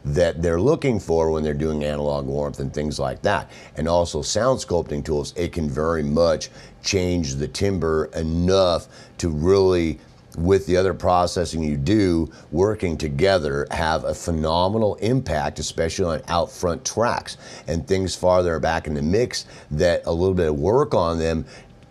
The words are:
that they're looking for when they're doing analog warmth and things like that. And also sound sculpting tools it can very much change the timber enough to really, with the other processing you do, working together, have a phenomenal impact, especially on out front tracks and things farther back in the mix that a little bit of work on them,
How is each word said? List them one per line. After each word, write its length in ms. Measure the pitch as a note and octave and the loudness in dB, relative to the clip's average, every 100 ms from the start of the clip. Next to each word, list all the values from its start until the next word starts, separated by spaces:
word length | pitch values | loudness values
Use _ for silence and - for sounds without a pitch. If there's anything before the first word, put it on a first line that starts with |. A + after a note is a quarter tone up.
that 380 | C#2 D2+ F2 D#2+ | -4 2 2 2
they're 180 | E2+ E2+ | 0 2
looking 380 | A#2+ D#3+ C#3 G#2 | 2 2 2 0
for 300 | - E2 D#2+ | 0 2 2
when 120 | D#2 | 0
they're 120 | D2+ | 0
doing 300 | C#2+ D#2 D2+ | -2 -2 -2
analog 420 | D2 D2 D2 C#2+ C2+ | -2 -2 -2 -2 -2
warmth 340 | C#2+ D2 C#2 | -4 -4 -4
and 120 | C2+ | -6
things 260 | D2 D2 C#2+ | -4 -4 -4
like 240 | C2+ B1+ | -6 -2
that. 280 | G2 F2 - - - - | -2 -2 -4 -16 -14 -4
And 120 | D#2+ | 0
also 340 | F2 E2+ D2+ | 2 2 -2
sound 380 | - G#2 B2 B2+ | -2 0 2 0
sculpting 440 | - F2 D2+ D2 | 0 -2 -2 -4
tools 80 | C#2+ D2 C#2 - | -2 -4 -4 -4
it 160 | F2 | -4
can 160 | F2 D2+ | -2 -4
very 340 | C2+ D#2+ D#2+ | -2 0 0
much 480 | D2 D#2 E2+ D2+ - - - - | 0 2 2 2 -4 -16 -20 -12
change 540 | - G2 F2+ F2 D2 C#2 | -2 0 0 0 -2 -4
the 120 | C#2+ | -6
timber 580 | - G2+ F#2 D#2+ D#2+ D2+ | -2 -2 0 0 0 -2
enough 720 | E2 D#2+ E2 F2 F#2+ F2+ D#2+ - - - - | -4 -2 0 2 4 4 2 -4 -20 -20 -4
to 100 | F2 | -2
really, 680 | D2+ F2 G2 F#2+ F2+ D#2+ D2+ - - - - | 0 4 6 6 4 2 -4 -10 -20 -14 -2
with 300 | F2 G2 F2 | 2 2 4
the 100 | F2+ | 2
other 180 | F#2+ | 2
processing 680 | E2 F2+ F2 F2 F#2 E2 E2 | 0 2 2 2 0 -2 -2
you 140 | D#2 D2 | -2 -2
do, 540 | C#2+ G#2+ F#2+ E2 D#2+ - - | 2 2 4 2 -2 -6 -6
working 460 | D#2 G2+ G#2 F2+ D2 | 0 2 2 -2 -2
together, 680 | D#2 C#2 F#2+ F#2+ D2 C#2 C#2 | -4 0 2 2 2 -2 -4
have 340 | D#2 D#2+ D#2+ | -2 0 0
a 100 | C2+ | -2
phenomenal 840 | D#2 - D#2+ D#2 E2+ F#2 A2 G#2+ - | -6 -4 -2 0 2 2 2 0 0
impact, 640 | A2 C3 - D#2 C#2+ - | 0 0 0 -2 -4 -6
especially 460 | D2+ - E2 - | -8 -4 -2 0
on 180 | F2 D2+ - | -2 -2 -2
out 220 | E2+ D#2+ | -2 -2
front 340 | - F2+ D#2+ | -2 -4 -4
tracks 520 | - G#2+ A#2 - - - - - - | -6 -2 0 -2 -6 -16 -18 -14 -6
and 200 | E2 C#2+ | -4 -2
things 280 | F#2+ F#2 | -2 -2
farther 440 | - F2+ F#2 F2+ D#2+ | 0 2 4 2 0
back 280 | E2 E2 D#2 | 0 -2 -2
in 80 | |
the 80 | D2 | -2
mix 440 | D2+ G2+ B2 - - - - | 0 0 0 -4 -12 -16 -6
that 320 | D2 F2 E2+ - | 0 2 2 0
a 60 | |
little 220 | E2+ F#2+ | 0 2
bit 140 | F2+ D#2+ | 2 0
of 100 | D2 | 2
work 360 | E2+ B2+ C#3+ | 2 2 2
on 240 | A2 E2+ E2 | 0 0 0
them, 260 | D#2+ E2 - - - - - | 0 -2 -4 -14 -20 -20 -14